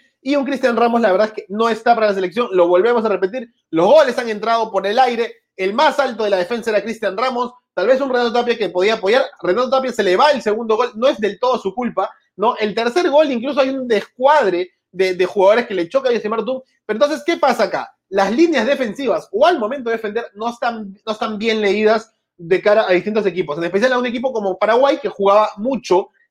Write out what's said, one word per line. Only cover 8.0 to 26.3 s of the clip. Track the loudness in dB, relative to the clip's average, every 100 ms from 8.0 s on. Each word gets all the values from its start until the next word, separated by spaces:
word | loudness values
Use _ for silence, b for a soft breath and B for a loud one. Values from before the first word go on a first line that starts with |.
un | 2
Renato | 0 0
Tapia | 0 -2 -2
que | -2
podía | 0 0 0
apoyar, | 0 0 0 -4
Renato | -2 -2 0
Tapia | 0 -2
se | -2
le | 0 4
va | 2
el | 2
segundo | -2 -4 -2 -2
gol, | -2 0
no | -2
es | 0
del | -4 -2
todo | -2 -2
su | -4 -6
culpa, | -6 -4 -6 b b -4
¿no? | -2 -2
El | -4
tercer | -2 -2 0 2
gol | 4 2
incluso | 0 -4 -2
hay | -2
un | -2 -2
descuadre | -2 -2 -2 2 4 2 0 -4 _ _
de, | -2 -2
de | 0 -2
jugadores | 4 4 4 2
que |
le | -4 -2
chocan | -2 0 -2
y |
se | -2
marcan. | -4 -4 -6 -10 _ -6
Pero | 0
entonces, | 0 0 -2
¿qué | 0
pasa | 0 0 -2
acá? | -4 -8 _ -6
Las | 0 0
líneas | 4 2 2 0
defensivas, | 0 -2 -4 -2 -2 -2
o | 2 2
al | 2
momento | -2 -6 -4
de | -4
defender, | -4 -8 -8 -8
no | -8
están, | -4 -6 -6 -12 -12 -8
no |
están | -6 -6 -4
bien | -2 0
leídas | 0 2 2 2 -2 _ _ -12
de | -2 0
cara | 4 4 4
a |
distintos | 0 0 -2 -2
equipos, | -2 -4 -4
en | -2
especial | 0 0
a | 0
un | -2
equipo | -2 -4
como | -2 -4 -2
Paraguay, | 2 4 4 2
que | -4
jugaba | -2 4 4 2 -2
mucho | -4 -4 0 0 0 _ _